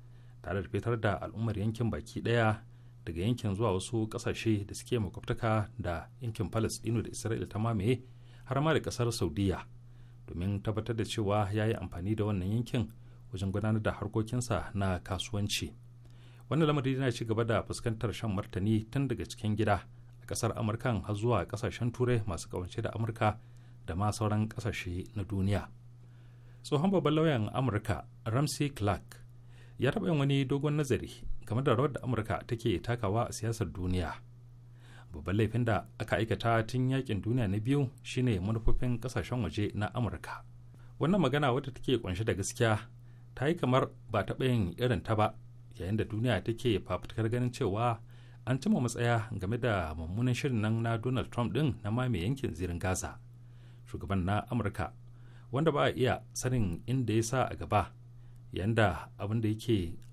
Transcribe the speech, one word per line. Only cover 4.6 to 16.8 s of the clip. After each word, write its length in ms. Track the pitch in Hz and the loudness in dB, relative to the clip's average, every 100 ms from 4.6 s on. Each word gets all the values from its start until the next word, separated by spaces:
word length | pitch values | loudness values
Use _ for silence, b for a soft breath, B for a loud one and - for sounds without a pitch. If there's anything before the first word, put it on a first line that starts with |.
| 98 | 0
da 80 | |
suke 240 | - - 123 | -8 -2 0
makwabtaka 680 | 90 - - 117 113 110 98 - | 0 -4 -6 -2 2 2 0 -4
da 300 | 90 82 - - | -4 -4 -6 -8
yankin 280 | 117 107 85 | -6 -4 -2
Palestino 520 | 113 107 - 110 113 | 0 0 -2 -2 0
da 80 | - | -2
Isra'ila 360 | - 107 117 - | -4 -4 -2 -4
ta 100 | 104 | -2
mamaye, 420 | 113 110 104 131 B B B B | 0 2 2 0 B B B B
har 160 | - 131 | -4 0
ma 100 | 156 | 2
da 80 | 143 | 2
kasar 320 | - - 120 | 0 0 0
Saudiya, 540 | - 87 78 98 78 - - B B B B - | 2 0 2 2 0 -4 -16 B B B B -10
domin 360 | 82 95 101 | -4 -2 -2
tabbatar 340 | 113 104 110 113 | -2 -2 -2 -2
da 80 | |
cewa 460 | 95 - 98 104 101 | -2 0 2 2 2
ya 140 | 107 110 | 2 2
yi 80 | |
amfani 400 | 110 92 - 95 107 | 0 -4 -4 0 2
da 80 | |
wannan 240 | 104 98 92 | 2 2 2
yankin 400 | 113 117 123 110 B B B B | 0 2 0 -2 B B B B
wajen 200 | 92 95 | -4 -2
gudanar 300 | 101 107 110 | 0 2 2
da 100 | 104 | 2
harkokinsa 800 | - 104 113 110 123 120 90 - | -2 -2 0 0 -2 0 -2 -2
na 240 | 101 98 90 | 0 0 0
kasuwanci. 680 | - 95 - 104 101 - 85 - - - B B B B - | -2 -6 -4 -2 0 -2 -4 -10 -20 -20 B B B B -2
Wannan 180 | 143 151 | 2 4
lamari 280 | 147 | 4